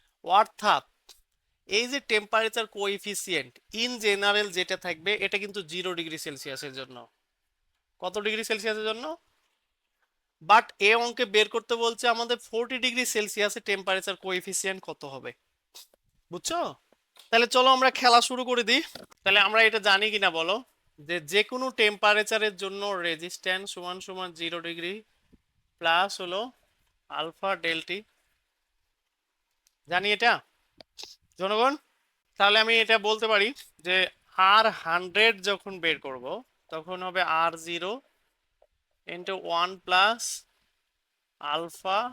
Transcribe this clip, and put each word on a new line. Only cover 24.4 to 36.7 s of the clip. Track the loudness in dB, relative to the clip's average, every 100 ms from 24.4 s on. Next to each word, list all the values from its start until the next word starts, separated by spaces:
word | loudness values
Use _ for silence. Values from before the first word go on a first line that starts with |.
জিরো | -8 -8 -10
ডিগ্রি | -8 -8 -10 -16 _ _ _ _ _ _ -4
প্লাস | 2 2 2 -4
হলো | -6 -6 -8 -12 _ _ _ _ -14 -8
আলফা | -8 -6 -4 -2
ডেল | -2 -4 -6
টি। | -10 -10 _ _ _ _ _ _ _ _ _ _ _ _ _ _ _ _ _ -2
জানি | 0 2 4
এটা | 4 2 -2 _ _ _ -20 -20 -20 -20 _ -6
জনগণ? | -2 2 2 0 _ _ _ _ _ 0
তাহলে | 4 4
আমি | 4 2
এটা | 4 2 2
বলতে | 0 2
পারি | 2 2 -4 -18 _ -2
যে | 0 0 _ _ 2 6
আর | 6 4 0
হান্ড্রেড | -2 -2 0 2 4 2 -2
যখন | -4 -6 -4
বের | -2 -2 -6
করব, | -12 -10 -12 -12 _ -14